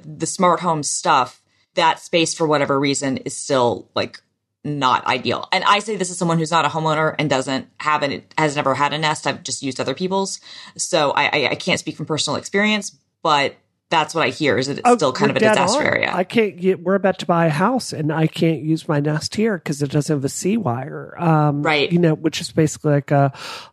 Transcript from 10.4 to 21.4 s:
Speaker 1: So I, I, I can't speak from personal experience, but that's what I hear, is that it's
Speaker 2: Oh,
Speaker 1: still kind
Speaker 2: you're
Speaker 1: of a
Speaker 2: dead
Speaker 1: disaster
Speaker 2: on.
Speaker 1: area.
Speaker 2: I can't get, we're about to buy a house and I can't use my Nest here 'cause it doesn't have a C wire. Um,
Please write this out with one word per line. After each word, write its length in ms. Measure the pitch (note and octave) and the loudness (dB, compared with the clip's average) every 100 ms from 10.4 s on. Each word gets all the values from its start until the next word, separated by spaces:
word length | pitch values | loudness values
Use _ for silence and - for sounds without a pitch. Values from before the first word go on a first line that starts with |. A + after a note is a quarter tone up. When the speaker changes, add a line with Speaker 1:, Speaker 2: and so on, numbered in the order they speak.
| - - - - | -16 -20 -18 -10
Speaker 1:
So 360 | - E3 C#3+ | -2 0 2
I, 120 | - | 2
I, 240 | C#3+ D3+ B2 | 0 0 -2
I 20 | |
can't 260 | - - C#3 | -2 -2 -2
speak 160 | - - | -4 -8
from 80 | |
personal 320 | A#2+ D3+ D3+ C3+ | -6 -4 -2 -4
experience, 580 | - G3 G#3+ G#3+ G3 _ _ _ | -4 -2 0 0 -4 _ _ _
but 340 | E3+ D3 C3+ - _ _ - | 0 2 2 -4 _ _ 0
that's 260 | E3 D3+ | 0 2
what 80 | E3 | 0
I 40 | C3 | -2
hear, 280 | B2+ C#3+ G#2+ | 0 0 2
is 120 | C3 | 0
that 100 | C#3 | 0
it's 100 | A#3+ | 2
Speaker 2:
Oh, 60 | |
Speaker 1:
still 180 | A#3+ C#3+ | 4 2
kind 180 | - - | 2 0
Speaker 2:
you're 60 | E3+ | 2
Speaker 1:
of 0 | |
a 20 | |
Speaker 2:
dead 80 | G#3+ | 4
Speaker 1:
disaster 260 | G#3+ F3+ C4 | 4 2 2
Speaker 2:
on. 60 | - | 0
Speaker 1:
area. 240 | - - | 0 0
Speaker 2:
I 80 | F3+ | -2
can't 340 | F#3+ A#3 G#3 F3 | -2 0 0 0
get, 240 | F#3 F#3+ | -2 0
we're 140 | F3 | 0
about 240 | G3 F#3+ F#3 | 0 2 -2
to 80 | - | 0
buy 200 | E3+ E3 | 2 2
a 40 | |
house 420 | D3 F#3+ B3+ - | 2 2 0 -4
and 200 | A#2+ D3 | -4 -2
I 160 | D#3+ D#3+ | 2 0
can't 340 | - E3 D#3+ | 2 0 0
use 240 | D#3 D#3+ - | 0 -2 0
my 140 | D3 | 0
Nest 340 | D3 D3+ - | 0 -2 -4
here 240 | - A3+ F#3+ | -2 -2 -2
'cause 240 | - C#3+ | -4 -4
it 80 | C#3+ | 0
doesn't 240 | D3+ C#3+ | 0 0
have 100 | D3 | 0
a 40 | C3 | -2
C 280 | - F3+ A3+ | -4 -2 0
wire. 640 | D#3+ A#2+ C#3 D3+ C#3 - | 0 -4 -6 -12 -14 -2
Um, 440 | E3+ D#3 | 2 4